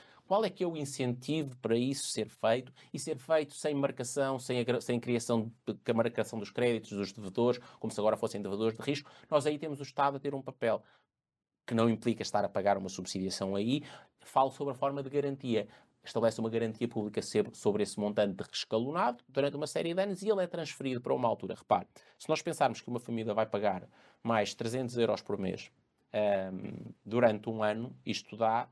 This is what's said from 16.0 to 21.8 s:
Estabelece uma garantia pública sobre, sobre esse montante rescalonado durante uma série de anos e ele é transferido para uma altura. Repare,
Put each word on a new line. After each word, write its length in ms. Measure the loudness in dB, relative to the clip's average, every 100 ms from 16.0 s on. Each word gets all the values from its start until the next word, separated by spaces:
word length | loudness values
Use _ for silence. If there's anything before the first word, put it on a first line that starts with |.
Estabelece 360 | -6 2 2 2
uma 120 | 0
garantia 360 | 0 0 -2 -2
pública 320 | -2 -2 -2
sobre, 340 | 0 0 0 0
sobre 280 | 0 2
esse 160 | 0 0
montante 440 | -2 2 2 0
rescalonado 800 | -8 -8 -2 -2 0 0 0 -2 _
durante 280 | -2 0 -2
uma 100 | -4
série 260 | -2 -2
de 100 | 0
anos 200 | -2 -2
e 80 | 0
ele 140 | 2
é 40 | 0
transferido 540 | -2 -6 -4 -4 -2
para 120 | 0
uma 140 | 2 2
altura. 280 | 2 -4 -8
Repare, 320 | 2 2